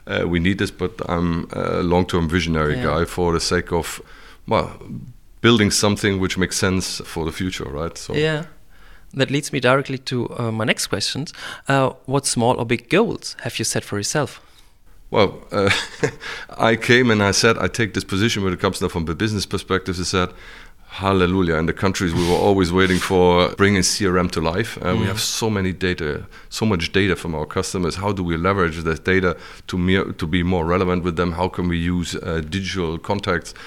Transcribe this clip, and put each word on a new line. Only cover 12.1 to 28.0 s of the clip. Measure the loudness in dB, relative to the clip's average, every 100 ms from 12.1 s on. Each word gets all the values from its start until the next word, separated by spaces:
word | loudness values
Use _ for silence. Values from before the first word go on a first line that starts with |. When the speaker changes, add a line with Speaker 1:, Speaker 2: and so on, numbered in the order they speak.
| -2 0
Speaker 2:
small | 2 2 2
or | 0
big | -4 2
goals | 2 2 -2 -10 -10
have | -8 -6
you |
set | -4 -4
for | -4 -6
yourself? | -2 -2 -2 -6 -20 -20 -20 _ -20 -20 -2
Speaker 1:
Well, | 2 2 0 -4
uh, | 0 2 0 -4 -4 -4 -4
<laughs> | -12 -12 -12 0 2
I | 2
came | 4 6 6
and | 4
I | 4
said, | 4 4 2
I | 0
take | -2 -2
this | -2
position | -2 0 0 0
when | -2
it | 0
comes | 0 0
now | -2
from | -2
the | -2
business | -2 -2 -2 -4
perspective, | -4 -2 -2 -2 -4
I |
said, | 0 0 0 -4 -18 -20 -20 -20 -16
hallelujah. | -4 2 4 4 4 2 2
In | 0
the |
countries, | 0 0 0 0
we | 2 2
were | 4
always | 6 4 4
waiting | 4 4 4
for | 2 4 6 6 4 4
bringing | 4 4
C | 2 0 2
R | 2
M | 2
to | 0
life. | 0 0 -4 -4
Uh, | -2
we | 0
Speaker 2:
Mm. | 0
Speaker 1:
have | -2
so | -4 -2 -2
many | 0 -2
data, | -2 -2 -2 -2 -4 -8 -18 -12
so | -2 0
much | 0 0
data | 2 2 0
from | -2
our | -4 -4
customers. | -4 -2 -2 -2
How | -2